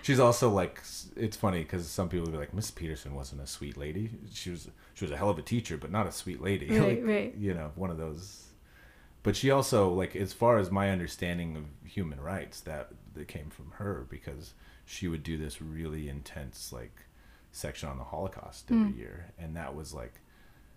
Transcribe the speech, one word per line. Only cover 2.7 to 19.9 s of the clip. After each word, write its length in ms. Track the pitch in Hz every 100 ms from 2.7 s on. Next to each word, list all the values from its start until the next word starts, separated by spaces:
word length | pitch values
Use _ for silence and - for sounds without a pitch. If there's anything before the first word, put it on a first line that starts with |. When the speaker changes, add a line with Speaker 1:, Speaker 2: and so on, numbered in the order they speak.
Speaker 1:
Peterson 440 | - 80 76 67
wasn't 260 | 69 67 69
a 60 | 69
sweet 320 | - 73 69
lady. 320 | 73 87 110 113 107
She 200 | - 92
was, 180 | 85 - - -
she 140 | - 85
was 40 |
a 40 | 71
hell 140 | 101
of 80 | 80
a 40 |
teacher, 360 | - 117 - 78
but 120 | -
not 160 | 104 92
a 60 |
sweet 300 | - 95 73
lady." 260 | 87 98 -
<laughs> 100 | 220
Speaker 2:
Right, 200 | 202 240
Speaker 1:
Like, 80 | 226
Speaker 2:
right. 260 | 208 220 -
Speaker 1:
you 160 | 101
know, 180 | 123 76
one 140 | 76 92
of 60 | 80
those. 520 | 80 78 95 - - - - - - - - -
But 120 | 107
she 160 | - 135
also, 400 | 139 - 117 95
like, 240 | 90 87
as 200 | - 95
far 240 | - 117 113
as 120 | 90
my 200 | 98 98
understanding 680 | 92 85 - 87 87 82 78
of 80 | 76 69 78
human 300 | 101 82 69
rights, 400 | 78 95 69 -
that, 300 | 82 73 - - -
that 140 | 78 73
came 200 | 85 73
from 220 | - 69 -
her 300 | 104 76 64
because 420 | 67 - 69 80 - - -
she 240 | - - 90
would 140 | 80
do 160 | 73 78
this 240 | 76 -
really 480 | 78 80 80 78 73
intense, 600 | 71 - - 65 - -
like, 360 | 60 60 - - - - - -
section 380 | - 71 - 73
on 80 | 65
the 80 |
Holocaust 680 | 60 76 95 - - - -
every 220 | 226 208
Speaker 2:
Mm. 40 | -
Speaker 1:
year. 340 | 52 82 85 -
And 180 | 80 82
that 180 | 69
was, 200 | 73 76